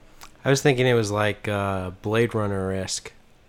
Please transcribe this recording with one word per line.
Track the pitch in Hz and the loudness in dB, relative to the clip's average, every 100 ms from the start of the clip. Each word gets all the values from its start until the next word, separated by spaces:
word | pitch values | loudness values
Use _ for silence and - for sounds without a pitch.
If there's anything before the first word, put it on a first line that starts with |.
| - - - - 135 | -20 -20 -20 -4 0
I | |
was | 135 | 2
thinking | 151 127 127 | 4 4 4
it | |
was | 117 104 | 4 2
like, | 104 104 101 104 | 0 0 -2 -4
uh, | 101 98 95 92 92 | -2 -2 -4 -6 -8
Blade | 104 110 117 110 | -2 0 2 0
Runner-esque, | 101 98 95 95 95 - - - - _ | -2 -2 -2 -4 -4 -8 -10 -20 -20 _